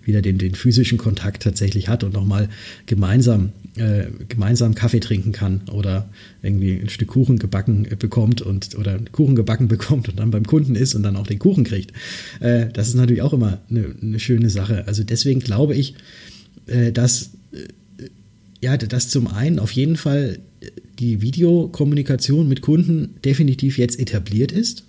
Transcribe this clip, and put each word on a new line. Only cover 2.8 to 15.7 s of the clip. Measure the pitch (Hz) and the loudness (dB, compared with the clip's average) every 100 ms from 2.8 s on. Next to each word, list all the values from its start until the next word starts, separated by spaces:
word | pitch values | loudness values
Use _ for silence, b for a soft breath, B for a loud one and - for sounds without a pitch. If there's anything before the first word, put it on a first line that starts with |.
| - | -4
gemeinsam, | 98 92 113 120 107 95 - - - | 0 4 4 4 4 0 -6 -16 -4
äh, | 113 104 92 - - | 0 0 -2 -10 -8
gemeinsam | 117 101 120 117 107 | -2 0 2 2 2
Kaffee | 120 117 | 2 0
trinken | - 101 101 | 0 -2 -2
kann | 101 98 98 - | -2 -2 -2 -4
oder | 101 98 95 101 B B B | -4 -2 -4 -6 B B B
irgendwie | - 98 98 95 | -2 0 0 0
ein | 107 | -4
Stück | - 110 | -4 0
Kuchen | 131 131 117 | 2 4 2
gebacken, | 98 98 98 104 107 | 2 -2 2 0 0
äh, | 107 | -4
bekommt | 107 - 110 120 | -2 2 2 2
und, | - 98 - - | 0 -4 -4 -6
oder | 98 98 113 | -4 -4 -4
Kuchen | - 143 123 | 0 4 4
gebacken | 107 113 120 | 2 2 2
<laughs> | |
bekommt | 113 - 147 113 | 0 0 -2 -2
und | 95 | -2
dann | 110 | 0
beim | 107 113 | 0 2
Kunden | 156 139 110 | 2 2 0
ist | 131 110 | 0 0
und | |
dann | 101 95 | -2 -2
auch | 98 | -4
den | 104 | 2
Kuchen | 190 190 120 | 2 4 2
kriegt. | 98 92 B B B B B | 0 -6 B B B B B
Äh, | 120 120 113 | 0 2 0
das | - 110 | -2 0
ist | 123 | 2
natürlich | 123 120 | 4 4
auch | 143 | 2
immer | 139 110 95 - | 2 0 -2 -4
eine, | 117 85 - | -4 -4 -6
eine | 110 107 | -6 -4
schöne | 123 120 117 | 0 2 2
Sache. | 98 98 104 101 | 0 -2 -2 -2
Also | 101 | -4
deswegen | 107 113 139 131 | -2 -2 0 0
glaube | - 101 151 | 0 0 2